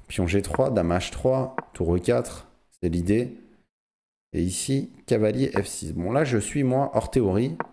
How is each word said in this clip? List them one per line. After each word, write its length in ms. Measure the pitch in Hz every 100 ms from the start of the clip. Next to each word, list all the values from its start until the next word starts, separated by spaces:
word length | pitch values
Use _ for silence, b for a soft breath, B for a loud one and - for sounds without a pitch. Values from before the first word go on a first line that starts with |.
| -
Pion 180 | - 87
G 140 | 98
trois, 300 | 98 - 135
dame 220 | 110 85
H 180 | 87 -
trois, 440 | - 131 131 131 - -
tour 200 | - 82
E 40 | 90
quatre, 500 | - 120 117 - - _ _ _
c'est 80 | 90
l'idée. 480 | 85 87 107 123 - - _ _ _ _ _ _ _ _
Et 100 | 87
ici, 480 | 87 95 - 135 - -
cavalier 460 | - 117 107 113 135
F 160 | - 101
six. 260 | - 78
Bon, 200 | 80 90
là, 120 | 131
je 140 | 151 117
suis, 240 | - 147
moi, 280 | 131 127 139
hors 160 | - -
théorie. 480 | 131 101 92 131 160 -